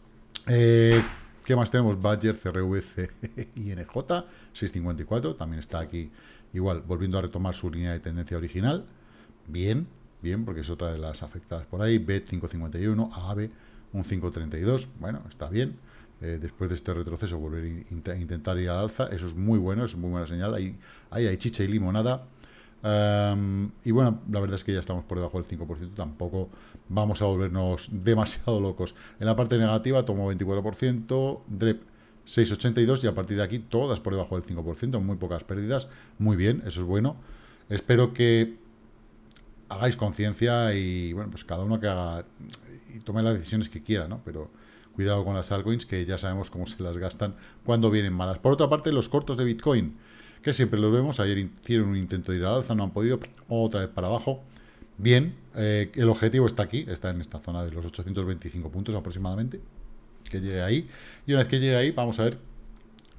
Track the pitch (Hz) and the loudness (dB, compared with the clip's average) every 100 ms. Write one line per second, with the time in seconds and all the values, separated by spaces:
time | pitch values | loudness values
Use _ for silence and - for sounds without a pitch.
0 | - - - - - 120 117 117 113 117 | -20 -20 -16 -8 2 6 8 10 10 8
1 | 110 - - - - 127 113 127 113 95 | 4 -6 -18 -10 0 2 4 4 4 2
2 | 101 104 110 110 92 90 92 98 - - | 2 2 2 0 -2 -2 0 0 -4 -6
3 | 90 - - - 120 - 101 90 80 - | -6 -8 -12 -10 -12 -8 -8 -8 -8 -6
4 | - 175 175 - - - 101 90 87 80 | -2 -4 -4 -18 -16 -8 -6 -4 -4 -4
5 | 76 113 - - 82 80 - 82 82 85 | -2 -2 -2 -6 -8 -8 -6 -8 -6 -8
6 | 78 - - - - 92 95 85 78 85 | -8 -14 -20 -20 -10 -2 -2 -2 -4 -4
7 | 95 95 90 87 92 90 90 82 87 82 | -2 -2 -2 -4 -4 -4 -6 -4 -4 -4
8 | 85 85 82 85 85 90 117 175 - - | -6 -6 -6 -6 -4 -2 0 -2 -6 -20
9 | - - - - - 85 98 131 175 - | -20 -20 -20 -20 -10 -4 0 0 -4 -12
10 | - - 87 101 110 80 78 85 85 80 | -20 -8 -4 -2 -4 -6 -6 -4 -4 -4
11 | 78 76 78 92 - 85 82 90 110 113 | -8 -10 -12 -14 -10 -10 -8 -2 2 2
12 | 85 98 - 90 85 85 82 85 104 110 | 2 -2 -2 -6 -4 -6 -6 -4 0 0
13 | 113 90 90 104 110 - - - - 101 | -2 -6 -6 -6 -6 -10 -20 -20 -10 -8
14 | 95 95 87 82 80 78 98 131 131 - | -4 -2 -4 -4 -6 -2 0 0 -4 -10
15 | 95 120 - - 78 104 131 - - - | -10 -10 -12 -12 -6 -2 -4 -6 -18 -20
16 | - - 85 82 80 - 92 87 - 85 | -20 -12 -8 -6 -8 -4 -4 -4 -4 -4
17 | 85 82 98 85 76 80 82 82 - 85 | -4 -6 -4 -6 -6 -6 -6 -8 -8 -8
18 | 92 90 82 87 92 90 90 87 107 - | -6 -6 -4 -4 -2 -2 0 -2 -2 -4
19 | 131 92 87 82 101 110 90 104 123 87 | -4 -4 -6 -2 2 2 2 -2 -4 -4
20 | 87 87 85 87 101 110 95 - - - | -4 -4 -4 -4 -4 -4 -6 -8 -18 -20
21 | - 104 113 92 120 - 98 107 92 104 | -8 -2 0 0 -2 -2 0 0 2 2
22 | 117 127 - - - - - - 107 104 | 2 0 -6 -20 -20 -20 -20 -6 0 4
23 | 104 104 104 101 98 98 101 - 120 113 | 4 4 2 2 0 0 -2 -4 2 4
24 | 123 110 - 104 101 95 - 95 90 90 | 4 2 -2 -2 -2 -2 -2 -2 -2 -6
25 | - 90 87 90 85 82 80 78 90 104 | -4 -4 -4 -4 -6 -8 -8 -10 -10 -8
26 | 78 76 87 92 92 - - - - 98 | -8 -6 -6 -4 -6 -10 -20 -18 -4 0
27 | 107 98 101 92 95 92 92 87 - 101 | 0 2 2 2 0 0 0 -2 -4 -2
28 | 95 110 107 - - 107 98 92 90 - | 2 4 2 -2 0 0 0 -2 -6 -8
29 | - - 107 113 117 117 110 110 127 131 | -18 -2 0 2 2 4 4 2 2 2
30 | 120 101 98 95 95 98 104 - 131 123 | 2 0 0 0 0 0 -2 0 0 0
31 | 110 131 135 - - 101 113 - - - | 0 0 0 -4 -8 0 2 2 -4 -20
32 | - - - - 113 101 123 117 117 131 | -20 -20 -2 2 2 4 2 4 4 4
33 | 117 95 90 101 95 117 107 117 139 113 | 2 0 -2 -2 -2 -4 -2 0 2 0
34 | - 95 87 92 - 85 82 80 123 123 | -2 -2 -2 -4 -4 -6 -6 -4 -2 0
35 | 95 92 90 85 - 98 104 135 131 - | -2 -2 -4 -4 -6 -4 -2 -2 -4 -16
36 | - - 107 95 98 131 98 85 87 98 | -14 0 2 4 4 2 -2 -6 0 2
37 | 131 - - - - - - 101 - 123 | 2 -2 -16 -20 -20 -18 -6 -4 4 6
38 | 123 123 120 113 113 - - - - - | 6 4 6 6 4 -2 -20 -20 -20 -20
39 | - - - - - - - 98 123 - | -20 -20 -20 -20 -20 -20 -10 -2 0 2
40 | 107 - 104 95 117 120 113 101 92 90 | -2 0 0 2 2 4 4 2 0 0
41 | 85 90 107 85 - 85 98 113 104 92 | -2 -4 -6 -10 -6 -2 0 2 2 0
42 | 87 85 - - - - - - - 113 | -2 -4 -8 -16 -16 -16 -18 -20 -18 -14
43 | - 107 113 107 80 110 110 - - 104 | -4 2 2 2 0 -2 -2 -6 -2 0
44 | 80 - - 76 76 - - - - - | 0 -8 -10 -10 -10 -16 -20 -20 -12 -2
45 | 98 101 95 98 85 98 98 117 - 92 | 0 2 0 -2 -2 -2 0 -2 -2 -4
46 | 87 92 95 95 92 87 90 - 90 85 | -2 -2 -2 -4 -6 -8 -10 -6 -6 -4
47 | 90 - 101 92 - - - 117 113 107 | -6 -4 -6 -6 -18 -8 0 4 6 4
48 | 101 90 92 92 131 143 139 151 160 135 | 2 0 -2 2 2 4 4 2 2 0
49 | - 143 139 127 123 113 147 123 80 - | 2 0 0 -2 0 2 2 2 2 -6
50 | - - - - 147 135 110 104 107 120 | -20 -20 -20 -6 -2 2 2 4 4 4
51 | 139 131 101 98 92 - - 117 101 98 | 2 2 2 2 -2 -6 0 2 2 0
52 | 92 92 85 90 92 123 127 110 98 101 | -2 -4 -2 0 2 0 2 0 0 0
53 | 117 127 - - - 113 113 104 95 - | 0 0 -4 -14 -4 0 0 0 -4 -2
54 | 90 113 - 131 - - - - - - | -2 -2 -2 -4 -8 -20 -20 -20 -20 0
55 | 110 123 160 - - - 107 104 101 - | 6 8 6 -4 -10 -2 2 2 0 4
56 | 117 107 110 131 117 - 95 123 - 87 | 4 6 4 6 4 2 -2 -2 -4 -6
57 | 92 87 80 80 87 87 87 80 85 85 | -4 -4 -6 -10 -6 -4 -4 -6 -8 -8
58 | 90 98 92 85 85 87 80 90 104 202 | -6 -4 -2 -4 -6 -8 -6 -6 -4 -4
59 | 92 87 92 95 120 190 - - - - | -6 -6 -4 -4 -6 -8 -16 -18 -18 -18
60 | - - - 95 95 92 90 135 - - | -20 -18 -8 -6 -4 -2 0 0 -2 -14
61 | - - - 139 131 135 135 123 139 131 | -20 -10 0 2 4 2 2 4 2 0
62 | 120 113 113 - - - - - - - | -2 2 0 0 -14 -18 -18 -20 -20 -20
63 | - | -20